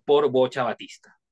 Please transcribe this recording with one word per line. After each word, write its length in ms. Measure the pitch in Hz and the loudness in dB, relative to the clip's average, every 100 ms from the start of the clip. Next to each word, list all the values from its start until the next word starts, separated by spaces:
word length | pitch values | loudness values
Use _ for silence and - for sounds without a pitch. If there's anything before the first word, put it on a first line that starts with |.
| - | 0
por 260 | 147 147 | 2 2
Bocha 320 | 127 127 135 | 0 0 -2
Batista. 540 | 120 101 - - _ _ _ | -6 -6 -14 -20 _ _ _